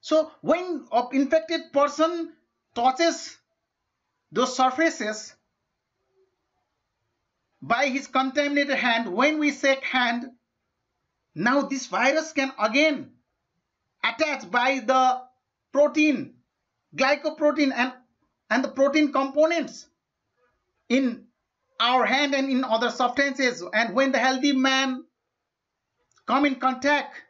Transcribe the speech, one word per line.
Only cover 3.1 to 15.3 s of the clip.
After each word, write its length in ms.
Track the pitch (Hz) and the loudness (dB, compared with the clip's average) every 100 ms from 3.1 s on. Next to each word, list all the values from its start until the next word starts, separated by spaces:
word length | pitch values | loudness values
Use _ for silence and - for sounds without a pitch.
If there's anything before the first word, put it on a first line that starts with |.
| 294 - - _ _ _ _ _ _ _ _ _ | 0 -10 -20 _ _ _ _ _ _ _ _ _
those 240 | 170 254 254 | -2 -2 2
surfaces 800 | 254 254 330 - 214 214 - - _ _ _ _ _ _ _ 381 381 _ _ _ _ _ _ _ _ _ _ _ _ _ | 0 2 0 0 -8 -8 -12 -20 _ _ _ _ _ _ _ _ _ _ _ _ _ _ _ _ _ _ _ _ _ _
by 240 | 135 233 277 | -2 0 0
his 220 | 262 - | -2 -4
contaminated 680 | 269 262 254 285 285 285 254 | -2 -2 0 0 0 0 0
hand, 380 | 247 226 233 | 0 0 -2
when 240 | 180 277 311 | 0 0 2
we 140 | 294 | -2
shake 320 | 277 277 269 | 0 0 0
hand, 420 | - 262 240 233 - _ _ _ _ _ _ _ _ _ _ | 0 -2 0 -2 -6 _ _ _ _ _ _ _ _ _ _
now 280 | 156 208 277 | -6 0 0
this 240 | 269 269 - | -2 -6 -6
virus 460 | 185 254 311 311 | -2 0 0 -2
can 200 | - 269 - | -4 -6 -2
again 540 | 214 233 311 269 135 _ _ _ _ _ _ _ _ _ | -2 2 2 0 -8 _ _ _ _ _ _ _ _ _
attach 460 | 220 233 311 277 208 | -6 -2 -4 -4 -4
by 300 | 240 247 269 | 0 0 0
the 380 | 214 262 254 254 - | 0 2 4 0 -6